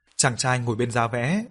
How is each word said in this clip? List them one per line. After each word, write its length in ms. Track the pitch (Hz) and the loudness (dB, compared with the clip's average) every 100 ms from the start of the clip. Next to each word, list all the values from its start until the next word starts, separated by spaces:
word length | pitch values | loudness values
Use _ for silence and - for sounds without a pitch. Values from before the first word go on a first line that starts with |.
| _ - | _ 0
Chàng 200 | 135 113 | 0 0
trai 220 | 131 127 | 0 0
ngồi 160 | 120 113 | 0 0
bên 160 | 120 | 0
giá 160 | 120 117 | 0 0
vẽ 380 | 120 123 196 233 | 0 0 -2 -2